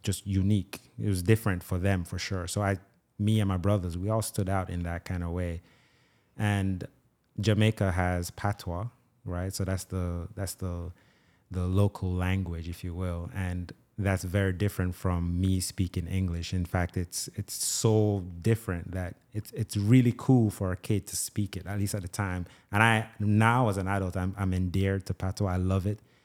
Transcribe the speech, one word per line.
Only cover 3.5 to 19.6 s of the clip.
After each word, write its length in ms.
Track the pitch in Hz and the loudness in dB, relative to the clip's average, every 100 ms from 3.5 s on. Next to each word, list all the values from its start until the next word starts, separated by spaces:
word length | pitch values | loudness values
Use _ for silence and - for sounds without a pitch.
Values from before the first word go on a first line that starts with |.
| 92 | 0
brothers, 400 | 95 104 87 85 | 2 2 0 -4
we 140 | 101 | -2
all 100 | 110 | -2
stood 260 | - - 95 | -2 -4 -2
out 180 | 95 90 | -2 -2
in 140 | 87 | -4
that 220 | 87 87 - | -4 -6 -6
kind 160 | 90 | -6
of 80 | 87 | -4
way. 320 | 87 87 85 - _ _ _ _ _ _ - | -4 -4 -6 -12 _ _ _ _ _ _ -2
And 500 | 104 101 95 90 - _ _ _ _ - | 0 2 0 -2 -8 _ _ _ _ -2
Jamaica 520 | 104 107 107 - 95 | 2 4 4 4 0
has 380 | 87 90 90 87 | 2 0 0 -4
patois, 560 | - 101 - 90 87 117 - _ _ | -4 -4 -4 -6 -6 -8 -12 _ _
right? 300 | - 87 92 | -8 -6 -4
So 100 | - | -4
that's 200 | 92 92 | -2 -2
the, 440 | - 92 87 87 85 | -4 -4 -2 -4 -8
that's 200 | - 95 | -8 -8
the, 360 | - 92 87 85 - _ _ _ _ - | -6 -8 -6 -10 -14 _ _ _ _ -10
the 140 | 92 90 | -4 0
local 460 | 95 101 - 92 | 4 4 2 -2
language, 560 | 90 90 92 87 82 82 | 0 0 0 -2 -6 -8
if 140 | 85 | -8
you 80 | 90 | -8
will. 360 | 85 90 85 87 | -6 -4 -4 -6
And 380 | 101 90 90 87 - _ - | -6 -4 -4 -8 -14 _ -2
that's 260 | 98 92 | 0 0
very 280 | 90 101 95 | 0 2 2
different 420 | 90 104 - 90 | 2 0 0 -2
from 460 | 90 95 87 87 87 | 0 0 0 0 2
me 180 | 95 95 | 2 2
speaking 460 | - - 90 92 82 | 0 -2 -2 -2 -2
English. 440 | 92 92 85 85 | -2 0 -2 -2
In 140 | 92 85 | -2 0
fact, 320 | 90 87 92 | 0 0 -2
it's, 320 | 87 - - | -4 -6 -8
it's 200 | - - - | -8 -8 -6
so 600 | - - 113 110 107 101 90 87 | -4 2 4 6 4 2 -4 -2
different 480 | 110 113 - 87 90 | 0 2 0 -6 -4
that 240 | 92 90 - _ | -6 -6 -10 _
it's, 200 | 104 - | -10 -8
it's 220 | - | -6